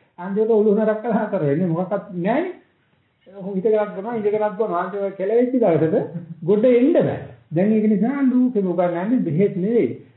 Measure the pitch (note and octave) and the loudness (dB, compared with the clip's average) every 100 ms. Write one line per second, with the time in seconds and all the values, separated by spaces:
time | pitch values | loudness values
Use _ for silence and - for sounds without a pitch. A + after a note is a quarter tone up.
0 | _ - F#3 G3+ A3 A3 G#3+ G#3 A3 G#3+ | _ -14 -6 -2 2 4 4 2 2 -2
1 | A#3+ G#3+ G#3 F#3+ D3 D3 F3+ D#3+ F3+ G3+ | -2 -2 -2 -2 0 0 0 -2 -2 -6
2 | - F3+ F3+ C4 F4+ - _ _ _ _ | -6 -6 -2 -2 -4 -8 _ _ _ _
3 | _ _ _ G3 F#3+ F#3+ G#3+ G#3+ G#3 F3+ | _ _ _ -14 -8 -2 0 0 0 -6
4 | G#3 A#3+ G#3 G#3+ G#3 G3 A3 F3 F#3 G3+ | -8 -4 -2 0 -2 -2 -2 -2 -4 -4
5 | G3 F#3 F#3+ A#3 B3 B3+ G#3+ D#3 D#3+ G#3+ | -6 -4 0 2 2 2 2 2 2 0
6 | - - - - D#3 G#3 B3 A#3+ C#4 E4+ | -2 -8 -12 -6 0 2 4 4 4 4
7 | D#3 - - - - D#3 G3+ A3 G#3+ G3+ | 2 -2 -10 -18 -6 0 2 2 2 2
8 | A3+ C#4+ C4 B3+ B3+ G#3 F#3 E3+ F3 E3+ | 0 0 2 2 2 0 0 0 0 0
9 | G3 B3+ E3 D3+ G3+ F3 F#3+ A#3 B2+ - | -2 -2 0 0 0 0 0 0 0 -4
10 | - | -16